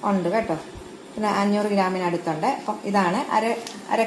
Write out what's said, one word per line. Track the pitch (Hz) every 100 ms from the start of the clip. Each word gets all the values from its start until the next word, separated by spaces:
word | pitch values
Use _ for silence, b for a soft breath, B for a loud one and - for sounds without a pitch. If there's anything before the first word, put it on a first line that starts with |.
| 208
ഉണ്ട് | 196 170
കേട്ടോ. | 214 - 160 - - - - -
പിന്നെ | - 214 196
അഞ്ഞൂറ് | 202 208 208
ഗ്രാമിന് | 202 185 185 180
അടുത്തുണ്ട്. | 170 170 156 202 269
അപ്പം | - 208 202
ഇതാണ് | 202 185 202 294 220
അര, | 220 226 - 208 -
അര | -